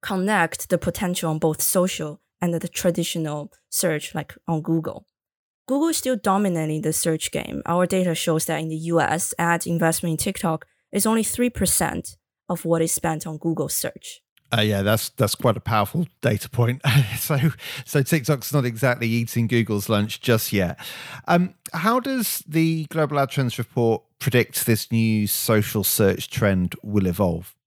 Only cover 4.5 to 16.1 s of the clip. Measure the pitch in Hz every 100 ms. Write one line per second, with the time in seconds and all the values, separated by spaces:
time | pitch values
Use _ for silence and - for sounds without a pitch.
4.5 | 165 156 165 160 - _ _ _ _ _
5.5 | _ - 269 330 320 254 247 202 196 208
6.5 | 170 156 156 156 160 170 160 - - -
7.5 | - - 175 180 190 180 160 - 160 -
8.5 | 156 160 156 160 165 143 165 - - 170
9.5 | 170 175 170 160 165 175 156 - 190 175
10.5 | 160 - _ _ 202 220 226 214 - 247
11.5 | 240 190 - 160 175 - - _ _ _
12.5 | 175 165 165 165 - 170 160 165 156 165
13.5 | 156 147 - - - - - _ _ _
14.5 | 117 107 101 98 113 - - 107 - 123
15.5 | 104 - 113 101 165 175